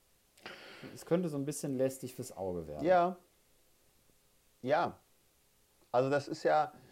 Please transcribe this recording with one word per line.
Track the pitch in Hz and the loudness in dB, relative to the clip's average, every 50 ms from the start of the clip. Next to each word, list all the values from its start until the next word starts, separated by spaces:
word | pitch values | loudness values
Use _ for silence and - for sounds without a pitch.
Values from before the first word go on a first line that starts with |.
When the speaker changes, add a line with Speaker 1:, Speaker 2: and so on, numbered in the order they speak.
| _ _ _ _ _ _ _ _ - - - - - - - - - 135 - | _ _ _ _ _ _ _ _ -16 -16 -16 -16 -18 -18 -18 -16 -16 -16 -16
Speaker 1:
Es | 123 - | -10 -4
könnte | - 165 180 180 165 | 0 0 2 2 0
so | 147 | -2
ein | 143 139 | -4 -4
bisschen | 143 151 - - 151 135 | -4 -6 -6 -4 -4 0
lästig | 127 131 131 131 - - 120 - | 0 0 0 0 -2 -10 -10 -10
fürs | - - - - | -10 -12 -10 -8
Auge | - 95 92 90 87 80 73 | -6 -4 -4 -4 -4 -6 -6
werden. | 73 73 143 | -6 -2 2
Speaker 2:
Ja, | 170 185 175 170 180 185 - - _ _ _ _ _ _ _ _ _ _ _ _ _ _ _ _ _ _ _ _ _ _ _ _ _ _ _ - | 4 6 6 6 4 0 -4 -12 _ _ _ _ _ _ _ _ _ _ _ _ _ _ _ _ _ _ _ _ _ _ _ _ _ _ _ -2
ja. | 123 143 165 170 117 - - _ _ _ _ _ _ _ _ _ _ _ _ _ _ _ _ _ _ - | 0 2 2 2 0 -4 -8 _ _ _ _ _ _ _ _ _ _ _ _ _ _ _ _ _ _ 2
Also | 123 131 135 | 2 4 4
das | 143 143 135 | 2 0 0
ist | - 160 - - | -2 -6 -2 0
ja, | 156 151 156 151 - - - - - | 2 4 4 2 0 -2 -12 -20 -20